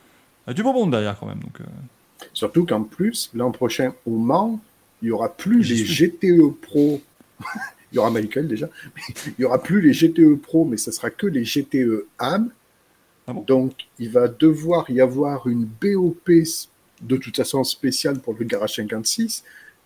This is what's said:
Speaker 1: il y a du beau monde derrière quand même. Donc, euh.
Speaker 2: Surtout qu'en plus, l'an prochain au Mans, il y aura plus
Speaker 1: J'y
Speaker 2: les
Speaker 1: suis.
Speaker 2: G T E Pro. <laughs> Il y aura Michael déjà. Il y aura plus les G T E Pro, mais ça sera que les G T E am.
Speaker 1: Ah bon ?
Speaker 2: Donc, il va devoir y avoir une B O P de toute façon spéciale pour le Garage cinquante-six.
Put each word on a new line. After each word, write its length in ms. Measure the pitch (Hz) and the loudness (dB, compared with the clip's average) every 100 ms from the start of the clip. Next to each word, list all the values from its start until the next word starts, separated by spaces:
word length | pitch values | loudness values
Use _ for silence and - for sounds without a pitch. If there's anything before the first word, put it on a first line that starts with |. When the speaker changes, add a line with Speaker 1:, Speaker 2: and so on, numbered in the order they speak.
| _ _ _ _ - | _ _ _ _ -10
Speaker 1:
il 20 | |
y 20 | |
a 40 | |
du 80 | 131 | -2
beau 100 | 240 | 0
monde 180 | 254 196 | 0 0
derrière 280 | 117 104 104 | 0 -2 -6
quand 80 | 104 | -12
même. 120 | - | -14
Donc, 200 | - - | -14 -16
euh. 40 | - - 135 _ _ _ - | -18 -18 -20 _ _ _ -18
Speaker 2:
Surtout 320 | - 107 165 175 | -8 -2 0 0
qu'en 160 | 110 | -2
plus, 480 | 107 - 208 233 - | -4 -4 -4 -4 -8
l'an 180 | 113 123 | -4 -4
prochain 420 | - 123 - 127 127 | -2 -2 -2 -4 -4
au 140 | 120 113 | -6 -2
Mans, 420 | 117 156 226 220 - _ _ _ | 2 2 0 -4 -12 _ _ _
il 60 | 113 | -6
y 20 | |
aura 240 | 107 113 | -2 -4
plus 280 | - 190 240 | -4 2 4
Speaker 1:
J'y 120 | 165 117 | 4 0
Speaker 2:
les 80 | |
Speaker 1:
suis. 100 | 98 | 0
Speaker 2:
G 160 | 143 175 | 2 0
T 180 | - 190 | 2 4
E 200 | 170 147 | 6 6
Pro. 500 | 135 - 147 147 139 - _ _ _ | 2 -4 2 2 0 -8 _ _ _
<laughs> 60 | - - - - _ | -14 -12 -12 -16 _
Il 40 | - | 0
y 20 | |
aura 120 | 113 | 0
Michael 380 | 113 107 131 156 | 0 -2 -4 -4
déjà. 200 | 110 156 - - - - - - - | -4 -8 -12 -20 -18 -16 -14 -12 -4
Il 40 | |
y 20 | |
aura 180 | 127 131 | 0 0
plus 180 | - 202 | 0 4
les 120 | 156 | 4
G 180 | - 165 | 4 2
T 80 | 165 | 6
E 160 | 156 143 | 6 6
Pro, 280 | - 165 | 2 0
mais 120 | 151 110 | 2 -2
ça 140 | - | -6
sera 160 | - 117 | -6 -8
que 180 | - 202 | -4 -2
les 180 | 135 | -2
G 180 | 113 143 | -2 -4
T 180 | 135 139 | -2 0
E 260 | 120 107 101 - | 0 0 -4 -6
am. 320 | 123 196 233 - _ _ _ _ _ _ - | -2 0 -2 -6 _ _ _ _ _ _ -12
Speaker 1:
Ah 60 | |
bon ? 100 | 123 | -10
Speaker 2:
Donc, 440 | 104 131 131 - - - | 0 2 2 -6 -20 -12
il 120 | 117 | -2
va 160 | 120 120 | 0 0
devoir 640 | 113 156 147 160 170 139 | 4 2 2 0 -2 0
y 100 | 127 | 2
avoir 460 | 131 127 143 139 123 | 2 2 -4 -2 -4
une 180 | 120 | -2
B 300 | 113 - 202 196 | -4 -4 -2 2
O 140 | 175 170 | 0 -2
P 180 | - 170 160 - - _ _ _ | 4 4 4 -4 -12 _ _ _
de 160 | 117 131 | -4 -4
toute 200 | 117 120 | -2 -4
façon 260 | 120 139 | -2 -2
spéciale 540 | 127 - 139 - 151 135 | -2 -4 -4 -2 -4 -4
pour 160 | 123 | -6
le 100 | 110 | -6
Garage 300 | 117 101 107 | -4 -4 -4
cinquante-six. 720 | - 107 110 110 - 226 - - - - _ | -6 -6 -6 -4 -4 -4 -6 -14 -20 -20 _